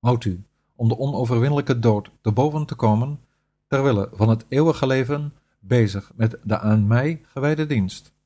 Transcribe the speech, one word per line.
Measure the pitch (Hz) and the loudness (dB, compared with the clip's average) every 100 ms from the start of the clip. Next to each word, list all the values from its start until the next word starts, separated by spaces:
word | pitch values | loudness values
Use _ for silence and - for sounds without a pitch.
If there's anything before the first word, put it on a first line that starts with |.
Houdt | 120 123 | 0 0
u, | 110 90 95 _ _ | -2 -8 -12 _ _
om | _ 117 | _ -2
de | - | 0
onoverwinnelijke | 135 143 120 120 127 143 135 123 | -4 -4 -2 0 2 0 -2 0
dood | 113 104 - - | 2 2 -2 -8
te | - | -4
boven | 101 147 151 151 | 0 0 0 -6
te | |
komen, | - 113 107 131 147 _ _ _ _ _ | -2 0 2 0 -8 _ _ _ _ _
ter | 135 | 0
wille | 139 107 98 | 2 2 -2
van | - 107 | 0 2
het | 113 - | 2 0
eeuwige | 131 160 151 135 | 0 2 2 0
leven | 131 127 147 147 - _ _ | 0 -2 -4 -6 -12 _ _
bezig | 98 123 107 98 - | 0 2 2 -2 -10
met | - 113 - | -2 -2 -2
de | - 104 | -4 -2
aan | 107 107 104 | 2 2 4
mij | 117 143 165 | 2 0 -4
gewijde | - - 143 151 151 | -10 -4 -2 -2 0
dienst. | 143 139 - - _ | 0 -2 -6 -20 _